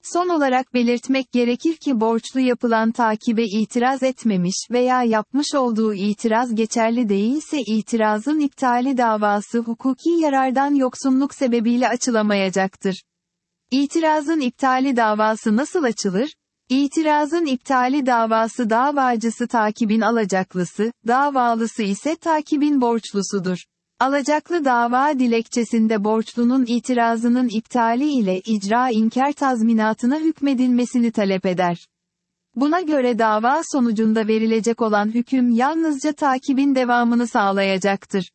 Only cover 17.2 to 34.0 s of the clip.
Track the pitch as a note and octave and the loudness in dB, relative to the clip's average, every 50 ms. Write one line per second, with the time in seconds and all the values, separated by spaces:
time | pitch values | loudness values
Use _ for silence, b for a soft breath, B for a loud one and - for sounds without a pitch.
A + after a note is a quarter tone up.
17.2 | D4+ C#4+ D#4 F4 E4+ D4 C4 B3 _ - C4+ B3+ B3 B3+ C4+ D4+ C4 B3+ B3 A#3 | 0 0 0 -2 0 -2 -2 -4 _ -2 0 0 2 2 0 0 0 0 2 0
18.2 | A3+ A3 A3+ A3 A3+ A3 - - B3 G#3 A3 A3+ C4 D4 D4 C#4+ C4 B3+ A#3+ A3+ | 2 2 2 0 0 -2 -2 -4 -2 0 2 2 2 0 0 0 0 0 0 0
19.2 | A3 A#3 G#3+ - A#3+ A#3 - A#3 G#3+ G#3+ G#3+ - A#3+ G3+ G#3+ A3+ G#3 G#3+ A#3 A#3 | -2 -4 -4 -4 -6 -2 0 0 0 0 0 -2 -2 0 0 2 2 2 0 0
20.2 | G#3+ F#3 F#3+ F#3+ F#3 _ - F#3 F3 - - - G#3 A#3 - _ _ A3 A#3+ C4 | 0 0 0 -2 -2 _ -4 -4 -4 -4 -4 -4 -4 -4 -4 _ _ 0 0 2
21.2 | C#4+ C#4+ C#4 C4+ A#3+ A#3+ A#3 A3+ A3+ A3 - - A3 G3 G3 - - C#4+ E4 - | 2 0 0 0 0 0 0 0 -2 -4 -4 -4 -4 -2 -4 -4 -4 -4 -6 -4
22.2 | - E4+ D#4+ D#4 D4 - D#4 C#4+ C#4+ D4+ D4 C#4 B3 A#3 A#3 A3+ - - - G3+ | -2 -2 -2 -2 0 -2 -2 0 2 2 2 2 2 2 0 -2 -4 -4 -6 -4
23.2 | F#3 - - G3+ E3+ F#3 F3+ F3 - _ _ _ _ _ _ _ A#3+ C4+ C#4 C#4+ | -4 -2 -4 -4 -4 -4 -6 -6 -8 _ _ _ _ _ _ _ 0 0 0 0
24.2 | C4 C#4+ D4 D4+ - - E4+ F4 C#4+ C4+ B3 A#3 A#3+ A#3+ B3 B3+ C4+ D4+ D4+ B3+ | 0 0 -2 -2 -2 -4 -4 -2 0 2 2 2 0 0 0 0 0 0 0 0
25.2 | B3+ A#3+ A3+ A3+ A3+ - - A#3+ A#3 - - A3+ A3 A3 A3+ G#3+ G3 G#3+ A3 A3 | 0 0 0 0 -2 -2 -4 -4 -2 0 0 0 2 2 0 0 0 0 0 0
26.2 | G#3+ - - A#3 A#3+ A#3+ B3+ C4+ B3+ A3+ A#3+ A#3 - - B3+ A#3+ A#3 A#3 A3+ A3+ | -2 -4 -4 -2 0 2 2 2 0 0 -2 -4 -2 -2 0 0 2 0 0 0
27.2 | A3+ A#3+ A#3+ B3 B3+ A#3 F#3+ A3+ - _ - B3 A#3 A3+ A#3 B3 C#4+ D4+ C#4+ B3+ | 0 0 2 2 0 0 -2 -4 -6 _ -2 0 0 0 0 0 0 0 0 0
28.2 | G#3+ F#3 F#3 F#3 - A3 A3 G#3 G3 G3 A3 A#3+ B3+ C4 A3+ G#3+ A3 A3+ - B3 | 0 0 -2 -4 -2 -2 -4 -2 0 0 0 0 2 0 0 0 0 0 0 0
29.2 | C4 C#4+ D4 - C#4+ C4+ B3+ A3+ A3 A#3 A3+ A3 G#3+ A3 A3 - - A#3+ C#4 D#4+ | 0 0 0 -2 -2 0 0 2 2 2 2 2 2 0 -2 0 0 0 0 2
30.2 | D#4+ D#4+ D#4 - C#4 C#4 C4+ A#3 B3+ B3+ B3 A#3+ B3 A#3 - B3 A#3 A#3 A3+ A3+ | 0 -2 -2 0 -2 -2 0 2 2 2 2 0 0 0 0 0 0 0 0 0
31.2 | G#3 G3 F#3+ F#3 - F#3+ F3+ E3+ F3+ F3 F3 - - _ _ _ _ _ _ _ | 0 0 0 0 0 -2 0 0 0 -2 -2 -4 -10 _ _ _ _ _ _ _
32.2 | _ _ _ _ _ _ _ A#3 C4+ D4+ E4 F4+ F#4 D4+ D4+ C#4 B3 B3 A#3+ G#3 | _ _ _ _ _ _ _ -2 0 2 2 0 0 0 0 2 2 0 0 2
33.2 | A3+ A3 G#3+ G#3+ A3 A#3+ C#4 D#4+ D#4+ - - C#4+ A#3+ A#3 G#3+ G#3 | 2 2 2 2 2 0 0 0 -2 -2 -2 0 0 0 0 0